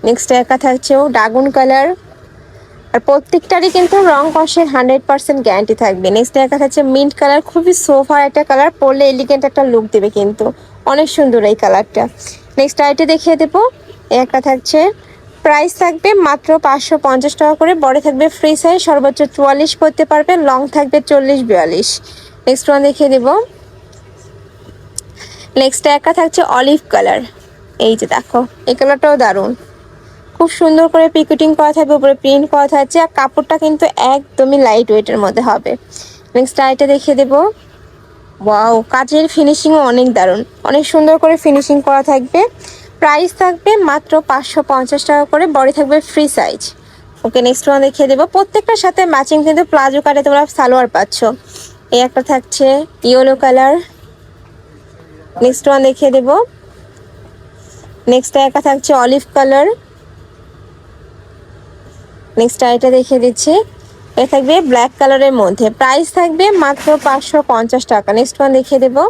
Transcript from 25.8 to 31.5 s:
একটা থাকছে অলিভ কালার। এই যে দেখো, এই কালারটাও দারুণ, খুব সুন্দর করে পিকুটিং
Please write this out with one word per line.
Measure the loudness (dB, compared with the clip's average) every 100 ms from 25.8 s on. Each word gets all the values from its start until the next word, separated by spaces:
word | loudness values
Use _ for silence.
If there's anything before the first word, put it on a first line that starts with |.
| -2 0
একটা | 0 0
থাকছে | -2 -2 -2 0
অলিভ | 0 0 0
কালার। | -2 0 -4 -6 -20 -20 -20 -20 -4
এই | -2 -2
যে | -4
দেখো, | -6 -4 -4 -4 -8 -6
এই | -2
কালারটাও | 0 0 0 2
দারুণ, | 0 0 -4 -8 -14 -20 -20 -20 -20 -20 -20 -2
খুব | -2 0
সুন্দর | 2 2 2
করে | 2 2 0
পিকুটিং | -2 0 0